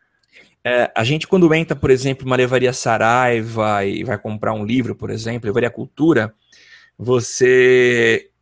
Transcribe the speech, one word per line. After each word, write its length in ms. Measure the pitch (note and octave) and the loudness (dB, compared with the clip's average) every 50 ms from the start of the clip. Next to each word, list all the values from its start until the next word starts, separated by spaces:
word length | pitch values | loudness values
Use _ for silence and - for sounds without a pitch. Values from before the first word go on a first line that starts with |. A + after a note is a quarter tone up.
| _ _ _ _ _ _ _ - _ _ _ _ - | _ _ _ _ _ _ _ -20 _ _ _ _ -4
é, 260 | A#2+ B2 B2 A2+ - - | -2 0 0 0 0 -2
a 100 | - A2+ | -2 -2
gente 220 | B2 D3+ D#3 - - | -2 -2 -4 -2 0
quando 240 | F#3+ F#3 F3 D#3 D#3 | 2 4 4 4 2
entra, 220 | D#3+ E3 - D3+ | 0 -2 -4 -4
por 140 | C#3 - C3+ | -2 2 2
exemplo, 360 | C3 B2 C3 C3+ C3+ - C3 | 2 2 2 -2 -4 -4 -4
uma 100 | B2+ B2+ | -2 0
livraria 360 | B2+ B2+ B2 C3 B2 B2+ B2 | 0 0 0 2 2 0 0
Saraiva 1120 | B2 - - B2 A2+ G#2+ A2 A2+ A#2+ B2+ B2+ B2 A#2+ A2+ A2 A2+ A2+ A2+ G#2+ G#2+ G#2 G2+ G2 | 0 -2 -2 -2 0 2 2 2 2 2 2 2 0 -2 -4 -4 -4 -2 -2 0 0 -2 -2
e 180 | G2 F#2 E2+ | -4 -4 -6
vai 160 | - - G#2 - | -6 -6 -6 -6
comprar 340 | - A2+ G#2+ G#2 G#2 G#2+ | -6 -8 -8 -6 -4 -4
um 120 | A2 G#2+ G#2 | -4 -4 -4
livro, 300 | G#2+ A#2+ C3 A#2 - G#2+ | -4 -2 -2 -2 -4 -6
por 120 | - A2 G2+ | -10 -10 -10
exemplo, 360 | G#2 A2 A2+ A2+ A#2+ A#2+ A#2 | -10 -8 -8 -8 -8 -6 -6
livraria 240 | G#2 - A#2 A#2+ A2+ | -4 -2 -2 -2 -2
Cultura, 640 | - A2+ A2+ - _ - D3+ E3+ D#3 A2+ G#2+ - - _ _ _ _ _ _ - - - _ _ _ - | -4 -8 -14 -14 _ 0 2 2 2 2 0 -2 -6 _ _ _ _ _ _ -20 -20 -20 _ _ _ -8
você 1300 | G#2 B2 B2+ A#2+ A#2 - - - B2+ B2+ B2+ B2+ B2+ B2+ B2+ B2+ B2 A#2+ A#2+ A#2 A#2 A2+ A2+ - - _ _ _ | -4 -2 0 0 -2 -4 -2 0 2 4 4 4 4 6 4 4 4 2 2 2 2 2 0 0 -4 _ _ _